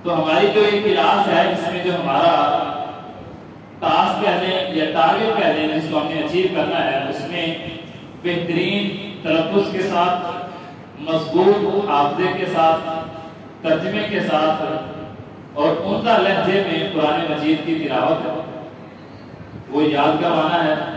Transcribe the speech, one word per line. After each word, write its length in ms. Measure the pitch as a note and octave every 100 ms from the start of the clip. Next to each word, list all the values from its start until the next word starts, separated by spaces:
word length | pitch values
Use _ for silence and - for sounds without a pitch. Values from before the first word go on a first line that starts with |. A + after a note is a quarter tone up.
तो 80 | F3
हमारी 360 | E3 D#3 D#3+ G3+
जो 120 | G#3
ये 200 | G#3 G3+
क्लास 440 | G#3+ - - G3+ F#3
है, 120 | E3+ -
इसमें 280 | - - F3+ F3+
जो 60 |
हमारा 420 | F3 - - - - - - - - - - - - - - - - - -
टास्क 420 | - - - - G3
कह 140 | F3
लें 340 | F3+ F#3 D#3 D#3
या 160 | D3+
टारगेट 420 | - E3 G3+ A3+ G3+
कह 160 | F3
लें, 200 | D#3 D#3
जिसको 240 | D#3 D#3+ D#3
हमने 240 | D3 D#3+
अचीव 300 | D3+ F3 F#3 D#3+
करना 300 | - E3+ E3
है, 160 | - -
उसमें 360 | - E3+ F3 E3 E3 - - - - - -
बेहतरीन 720 | F3 F3 E3+ E3+ F3+ G3+ G3+ - - -
तलफ़ुज़ 480 | E3 D#3+ - G3+ -
के 160 | F#3 -
साथ, 420 | F3 F3+ F3+ - - - - - - - -
मजबूत 840 | D#3 D#3+ D#3 E3+ F#3+ G3+ G3+ G3 G3+
हाफ़िज़े 400 | - - - F#3
के 120 | - F3
साथ, 360 | E3+ D#3+ D#3+ E3 D#3+ D#3+ - - - - -
तर्जुमे 400 | E3 D#3+ F#3 G#3+ G#3+
के 100 | G3
साथ 1400 | D#3+ D#3 D#3 D#3 D3+ - - - - - - - - -
और 200 | F3 E3+ G3
उम्दा 300 | G3+ A#3 G#3
लहजे 420 | F#3+ F#3+ - G3
में 320 | F#3 D#3+ -
कुरान 320 | D#3+ D3+ D3+ D3+
मजीद 320 | D3 D3+ D#3 E3+
की 100 | D#3+
तिलावत 460 | C#3 B2 B2+ -
है, 140 | E3 D#3+ - - - - - - - - - - - - -
वो 120 | C#3+ D#3
याद 320 | C#3+ D3 D3+
करवाना 380 | E3+ - D#3 E3+
है 160 | D#3 D#3 -